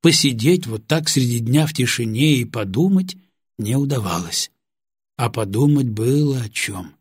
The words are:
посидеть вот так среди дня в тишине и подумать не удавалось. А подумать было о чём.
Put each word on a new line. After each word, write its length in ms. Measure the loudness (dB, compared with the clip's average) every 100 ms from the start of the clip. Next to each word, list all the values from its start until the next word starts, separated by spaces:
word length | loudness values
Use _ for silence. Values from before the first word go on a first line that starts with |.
посидеть 640 | 2 4 2 2 2 2 0
вот 180 | -8 -2
так 240 | -2 0
среди 300 | 0 0 0
дня 260 | 2 2 2
в 80 |
тишине 600 | 0 -2 -2 -2 0 2 2
и 100 | 0
подумать 680 | -6 -4 0 2 2 0 -8 _ _ _ -8
не 180 | -2 -2
удавалось. 760 | -2 -2 -4 -4 -6 -6 -8 _ _ _ _ _ _ -6
А 140 | -4
подумать 580 | -2 -4 2 2 4 0
было 520 | -2 0 2 0 -2
о 80 | -6
чём. 420 | -6 -8 -8 -14 _